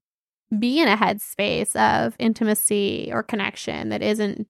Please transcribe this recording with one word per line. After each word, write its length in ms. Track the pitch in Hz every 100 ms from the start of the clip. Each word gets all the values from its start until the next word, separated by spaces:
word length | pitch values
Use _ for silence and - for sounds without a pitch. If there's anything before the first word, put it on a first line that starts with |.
| _ _ _ _ _ 214
be 220 | 240 285
in 80 | 320
a 80 | -
headspace 800 | 190 202 - - 202 - 214 -
of 400 | 220 - 233 -
intimacy 880 | 226 226 214 214 - 208 196 - -
or 100 | 226
connection 680 | - 208 196 - - 76 110
that 120 | 107
isn't, 460 | - 214 208 - 208